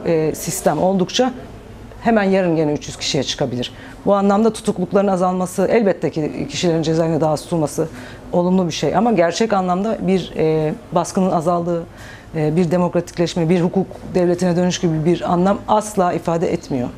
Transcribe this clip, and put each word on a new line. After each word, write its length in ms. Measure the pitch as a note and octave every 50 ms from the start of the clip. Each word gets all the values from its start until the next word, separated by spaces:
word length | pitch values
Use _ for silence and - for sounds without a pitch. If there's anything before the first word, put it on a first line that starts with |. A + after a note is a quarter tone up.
| -
e, 300 | F3 E3+ D#3+ D#3+ D3+ C#3+
sistem 460 | - - - - - - F#3+ D3+ D#3
oldukça 520 | E3+ F#3 G3 F#3+ F#3 - - - B3+ B3+ B3+ - - - - - - - - - - - - -
hemen 220 | - A#3 A#3 G#3+ G3
yarın 320 | F#3+ F#3+ G3 F#3 F3 D#3+
gene 180 | D#3+ D#3+ D3 D3
üç 140 | D3+ - -
yüz 100 | - -
kişiye 260 | - - - C#3+ B2
çıkabilir. 480 | - - - D3 B2+ B2 B2 A#2+ - - - - - - - -
Bu 100 | F#3 G3+
anlamda 380 | G3+ G3 G3+ G3 G3+ A3+ A3+ A3
tutuklukların 540 | - - G#3 G#3 - F3+ E3 F#3 G3+ G3 G3+
azalması, 600 | F#3+ F3 F#3 F#3 F#3 F#3 F#3 E3+ - - F#3 -
elbette 380 | - A3+ - F#3+ E3+ - - D3+
ki 380 | - D#3+ D3+ - - - D#3 -
kişilerin 320 | - - - F3 D#3+ E3
cezaevinde 400 | D3+ D#3 D#3+ D#3+ E3 E3 E3 D3
daha 140 | D#3+ D#3 D3+
tutulması 520 | D3 - - F3 E3 D3+ C#3 - - D#3 D#3 - - - - - - - -
olumlu 360 | - F3+ F3 F3+ F#3 F#3+ F#3 D#3+
bir 40 |
şey. 240 | D3 - - D3 -
Ama 160 | E3+ A3 A#3+
gerçek 420 | A3 E3+ E3+ E3+ E3+ - A3+ A3+ G#3
anlamda 440 | F#3+ F#3 F3+ F3+ F#3 G3+ A3+ G#3+ -
bir, 320 | F#3 F3 F#3+ F#3 D#3+ - - -
e, 360 | D#3+ D#3 D#3 D#3 D#3 D3+ E3 - - -
baskının 400 | - F3+ E3 - - G3 F#3 F#3
azaldığı, 520 | E3 F3 D3 F3 F3 F3 E3+ F3 F3 E3+ E3+ - - - - - - - - - -
e, 200 | D#3+ D3+ D3+ D#3
bir 160 | E3+ F#3 D#3
demokratikleşme, 800 | F3 F3+ F3+ E3+ - F3 - - - - F3 D#3+ - F#3 E3 D#3+
bir 120 | F3+ F3+
hukuk 260 | D#3+ F3+ - F#3+ F3+ - - - - - -
devletine 400 | F#3+ F3 F3 F3 F3 F#3 F3+ E3+
dönüş 240 | F3 F3+ F3+ E3 -
gibi 260 | - E3+ D#3+ D#3 D3+
bir 280 | E3+ E3+ E3 - - F3+
anlam 240 | E3+ F3+ G3 - - - -
asla 460 | G#3+ G#3+ G#3 G#3+ - G3 F3+ F3 E3
ifade 400 | E3 - F3+ E3 E3+ F3 - -
etmiyor 360 | E3+ - - C#3+ B2+ A#2+ - -